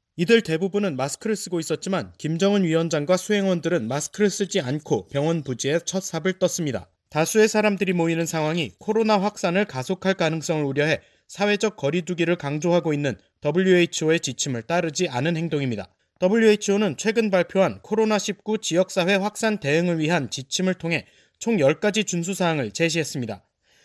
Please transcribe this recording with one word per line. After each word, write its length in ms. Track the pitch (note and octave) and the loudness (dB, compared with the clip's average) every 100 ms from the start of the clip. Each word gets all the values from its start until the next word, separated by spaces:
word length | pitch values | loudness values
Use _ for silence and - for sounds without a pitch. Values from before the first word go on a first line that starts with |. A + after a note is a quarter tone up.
| _ - | _ -4
이들 240 | F3 A#3 | 4 4
대부분은 560 | F#3 D#3+ F#3+ G3+ G3+ C3 | 4 -2 0 0 -2 -2
마스크를 380 | C#3 - G#3+ G#3 | -4 -4 -6 -6
쓰고 240 | F3 F3 | -4 -4
있었지만 540 | D#3 D#3 F#3 F#3 F#2 - | -4 -6 -2 -4 -4 -8
김정은 460 | D3+ E3 G3 G#3 | -4 0 2 2
위원장과 520 | E3+ D#3+ E3 D#3 D3 F#3 | 2 2 0 0 2 0
수행원들은 720 | - G#3 G3 F3 D#3+ E3+ A2 | 2 0 2 0 0 -2 -2
마스크를 420 | C#3 - - G#3 | -4 -4 0 0
쓰지 300 | - G3 F#3+ | 0 -2 -2
않고 480 | B2+ D3 - B2 - | -2 -2 -2 -2 -2
병원 340 | C#3 D3+ E3 | -2 0 -2
부지에 380 | C3+ A#2+ C3+ E3 - | -4 -4 -2 -2 -2
첫 180 | F#3+ | -6
삽을 300 | - E3 F#3 | -6 -4 -4
떴습니다. 560 | F#3 F#3 - D3+ G#2+ - _ _ | 0 -2 -2 -4 -6 -10 _ _
다수의 380 | D3+ E3 A3 G#3+ | -2 2 4 4
사람들이 460 | G#3+ G#3 F#3+ F#3+ | 4 2 0 0
모이는 320 | F3 E3 E3 E3 | 0 0 0 -2
상황이 460 | E3 D3+ E3+ A#2 - | -2 0 -2 -4 -6
코로나 420 | - G#3+ A3 G#3 | -2 0 4 2
확산을 460 | G3+ - F3+ F3+ G3+ | 2 -2 0 0 0
가속할 500 | C3 B2+ F#3 F#3+ F#3 | -4 -6 -2 0 0
가능성을 480 | D#3+ D#3+ C#3+ D#3 | 0 -2 -2 -2
우려해 360 | C#3 C#3 D3+ D3+ _ _ - | -2 0 0 0 _ _ -12
사회적 500 | - G#3 G#3 G#3+ G#3 | -2 0 2 0 -2
거리 240 | C#3 F3 | -2 -2
두기를 340 | D#3+ E3 E3 F3 | -2 -2 0 0
강조하고 580 | C#3 D3+ E3+ F3 D#3+ | -2 -2 2 2 2
있는 220 | D3 C#3+ G#2 _ _ | 0 -2 -4 _ _
더블유에이치오의 800 | D3 E3 F#3+ F3+ E3+ - D#3 E3 | -2 2 4 4 4 0 0 0
지침을 440 | - - C#3+ A#2+ | 0 -4 -4 -4
따르지 440 | A2 F3 E3 C#3+ F3 | -2 -2 0 -2 -2
않은 300 | B2 D#3 D#3+ | 0 0 0
행동입니다. 500 | E3 D3 C3+ G#2 F#2 _ _ - | -2 -2 -2 -4 -8 _ _ -2
더블유에이치오는 800 | F#3 A3+ A3 G#3 G3+ G3+ G#3 C3 | 2 4 6 4 2 0 0 -2
최근 340 | G#3+ A3 G#3+ | -2 0 2
발표한 480 | F#3 E3+ F#3+ F3 F#2+ | 2 2 2 2 0
코로나 380 | - G#3+ A3 G#3 | -4 0 2 0
십구 380 | G3+ - - G#3+ | -2 -6 -4 -4
지역사회 560 | - E3 F#3 - F3 G3+ | 0 0 0 0 2 2
확산 440 | G3+ - A3 G#3 | 0 -2 -2 0
대응을 380 | C#3 D#3 F3+ E3 | 0 0 2 0
위한 320 | D#3 F3 A#2+ | 0 0 -2
지침을 460 | - B2+ - F#3 F3+ | -8 -6 -2 -2 -2
통해 320 | E3 D#3+ - _ _ - | -4 -4 -6 _ _ -8
총 200 | A#3 G#3+ | -2 2
열 200 | C3+ D#3+ | 2 2
가지 240 | G#3 G3+ | 0 0
준수사항을 680 | - F3 E3+ F#3 F3 D#3 A2 | -2 -4 -4 -2 0 0 -2
제시했습니다. 720 | - E3 E3 C#3+ C#3 A2+ F#2+ _ _ _ _ | -2 -2 -2 -4 -6 -8 -10 _ _ _ _